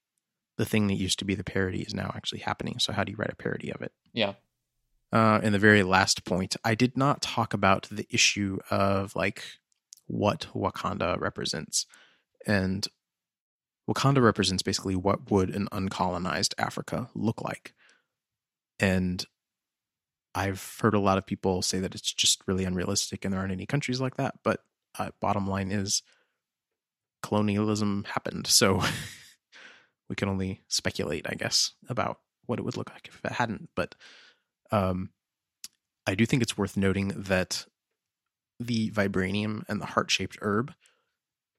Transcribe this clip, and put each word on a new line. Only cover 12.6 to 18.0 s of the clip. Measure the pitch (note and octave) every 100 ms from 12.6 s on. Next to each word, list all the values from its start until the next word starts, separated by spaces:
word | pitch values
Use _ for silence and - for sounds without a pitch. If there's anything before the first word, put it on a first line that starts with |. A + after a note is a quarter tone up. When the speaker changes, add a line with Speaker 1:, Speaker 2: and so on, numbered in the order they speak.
| F#2+ F#2+ - _ _ _ _ _ _ _ _ _ -
Speaker 1:
Wakanda | A2 C3+ C#3
represents | A#2 G2+ F#2 F#2
basically | - G2 G2 F#2
what | F#2+ - -
would | G2+ F#2
an | G2+ G2
uncolonized | G2+ F#2+ - F#2 F2+ F2+ D2+ - -
Africa | - - - - B2
look | A2 G#2 -
like. | - G2+ - - _ _